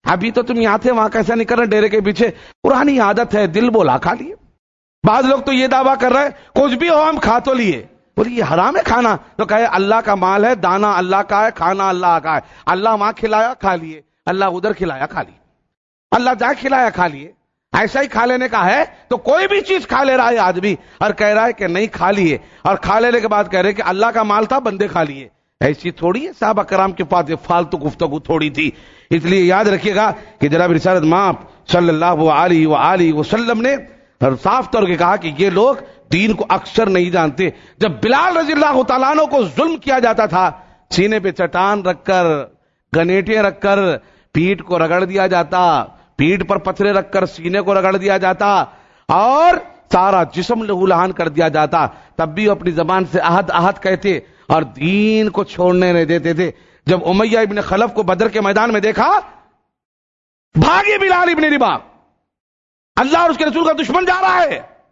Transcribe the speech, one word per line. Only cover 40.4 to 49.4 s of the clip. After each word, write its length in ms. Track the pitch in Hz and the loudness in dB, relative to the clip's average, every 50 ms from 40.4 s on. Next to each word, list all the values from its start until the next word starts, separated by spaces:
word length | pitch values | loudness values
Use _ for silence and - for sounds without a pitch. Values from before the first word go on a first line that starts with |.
| 185 175 - - - _ _ _ _ _ | 0 0 -2 -6 -20 _ _ _ _ _
سینے 280 | - - 185 208 220 214 | 0 0 0 2 0 -2
پہ 100 | 180 190 | -2 -4
چٹان 500 | - - 180 160 - 180 190 196 208 202 185 | -4 -2 -4 -2 -2 -2 0 0 0 0 -2
رکھ 180 | 185 180 - - | -4 -4 -4 -4
کر، 220 | - 190 185 175 165 156 143 127 - _ _ _ _ _ _ _ _ | -2 0 2 2 0 0 -2 -4 -10 _ _ _ _ _ _ _ _
گنیٹے 480 | - 165 170 175 190 196 185 208 220 220 | -2 -2 0 2 0 -2 0 0 0 0
رکھ 180 | 208 196 196 - | 0 0 -2 -2
کر 180 | - 202 196 196 196 180 147 117 _ _ _ _ _ _ - | -2 0 0 2 0 0 -2 -4 _ _ _ _ _ _ -2
پیٹھ 280 | 147 165 185 202 175 | 0 0 0 0 -2
کو 160 | - - 180 165 | -4 -4 -2 0
رگڑ 240 | 160 156 170 180 190 | 0 0 2 0 0
دیا 220 | 180 190 196 190 | -2 -2 -2 0
جاتا، 360 | 190 180 175 170 156 180 185 185 175 156 131 110 - - _ _ _ _ | 0 0 0 0 0 0 2 2 2 2 0 -2 -6 -12 _ _ _ _
پیٹھ 280 | - 139 165 196 190 180 - | 0 0 0 2 0 -2 -2
پر 100 | 202 190 196 | -4 -2 -2
پتھرے 260 | 190 185 - 196 208 | -6 -4 0 0 0
رکھ 200 | 202 196 185 - | 2 0 -2 0
کر 140 | - 196 185 - | -2 -2 -2 -2
سینے 320 | - - 165 175 185 202 | -6 -8 -6 -4 -4 -2
کو 140 | 180 190 196 | 0 0 0
رگڑ 220 | 190 180 190 190 | 2 2 0 0
دیا 200 | 196 190 202 196 190 | 0 0 0 0 0
جاتا 300 | 190 185 185 180 208 202 202 185 - - - - _ _ _ _ _ - | 0 -2 0 0 0 2 2 0 0 -2 -10 -20 _ _ _ _ _ 0
اور 460 | 147 180 208 240 269 294 | 2 2 4 4 4 4